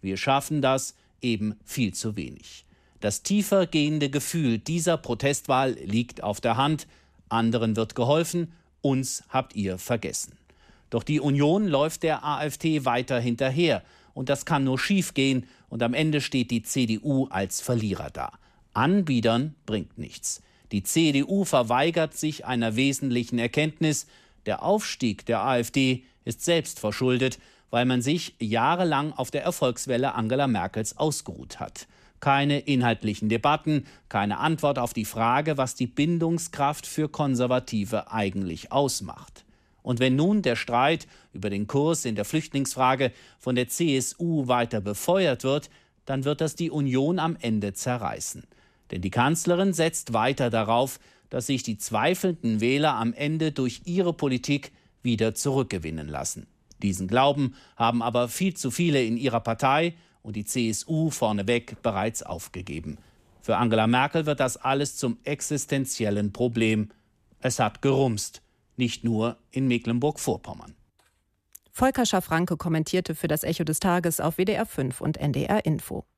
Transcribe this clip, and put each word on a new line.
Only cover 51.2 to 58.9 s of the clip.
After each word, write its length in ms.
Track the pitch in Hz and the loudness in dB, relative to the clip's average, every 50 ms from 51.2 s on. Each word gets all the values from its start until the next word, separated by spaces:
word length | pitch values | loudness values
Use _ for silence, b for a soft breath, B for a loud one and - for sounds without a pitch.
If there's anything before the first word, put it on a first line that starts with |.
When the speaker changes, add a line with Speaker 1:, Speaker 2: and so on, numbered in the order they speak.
| b b | b b
Speaker 1:
dass 180 | - 127 120 - | -6 -6 -2 -2
sich 160 | 139 123 - | -2 -2 -2
die 140 | - 110 101 | -4 -6 -6
zweifelnden 840 | - - 110 110 117 156 185 180 - 190 170 - - 117 110 107 | -6 -4 -2 0 2 2 0 2 0 -2 -2 0 -2 0 0 2
Wähler 340 | 110 123 131 143 151 151 135 | 2 2 2 4 2 2 2
am 180 | 110 113 117 110 | 2 -2 -2 -2
Ende 380 | - 147 147 160 160 160 156 | -2 -2 -2 0 0 -2 -2
durch 320 | 147 - 131 127 123 - - | 0 0 -2 -2 -2 -6 -8
ihre 280 | 175 175 185 185 175 165 | -4 0 0 2 0 0
Politik 580 | - - 143 131 123 - - 143 139 - - b b b b b b _ | 0 0 0 0 -2 0 0 -2 -2 -2 -8 b b b b b b _
wieder 320 | 127 117 104 110 113 110 | 0 2 2 2 0 0
zurückgewinnen 720 | - - 143 131 139 127 98 - 92 82 80 80 80 73 | -2 -2 0 0 0 0 0 -4 -6 -6 -6 -8 -8 -8
lassen. 400 | 73 73 67 67 - - - - _ _ _ _ _ - _ | -8 -8 -6 -6 -6 -8 -10 -14 _ _ _ _ _ -16 _
Diesen 280 | - 101 95 92 95 92 | -4 -2 -2 -2 -2 0
Glauben 480 | 101 127 131 143 143 147 139 123 B B B B B | 4 4 6 4 4 2 0 -2 B B B B B
haben 260 | B 117 117 120 120 113 | B 0 2 2 2 0
aber 260 | 120 113 123 123 120 | 2 2 0 0 0
viel 260 | - - 185 190 170 | -2 -2 -2 -2 -2
zu 160 | - - - | -2 -6 -6
viele 320 | - - 175 170 | -2 0 2 2